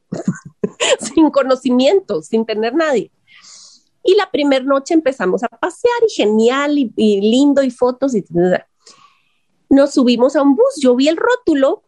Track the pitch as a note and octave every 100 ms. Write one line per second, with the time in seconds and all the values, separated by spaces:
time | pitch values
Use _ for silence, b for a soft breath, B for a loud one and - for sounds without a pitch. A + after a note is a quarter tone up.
0 | _ - - - - _ - - A#4+ C5+
1 | - - D4+ C#4 C4 B3+ B3+ B3 C4+ G4
2 | - E3+ D#3 A3+ A3+ G#3+ A3+ C#4+ D#4+ B3
3 | - _ _ B B B B B B _
4 | - G4+ F#4+ - C#4+ C4+ C4 C4+ C4+ E4
5 | C4+ C4+ F3+ F#3+ A#3 _ E4+ - A#4+ A#4+
6 | A4+ - G#3+ G#3+ A3+ C4+ C#4+ D4 A#3+ -
7 | G#3+ G3+ G#3 B3 C#4+ C#4 C4+ - B3 B3+
8 | C#4 A3 - E3+ F3+ F3+ - _ b b
9 | b b b b _ _ - C#4 C#4+ D4
10 | B3 A#3 B3 D#4 C#4 C#4 C5+ B4+ B3+ B3
11 | C#4+ E4 A#4 B4 - C#4+ C4+ G4+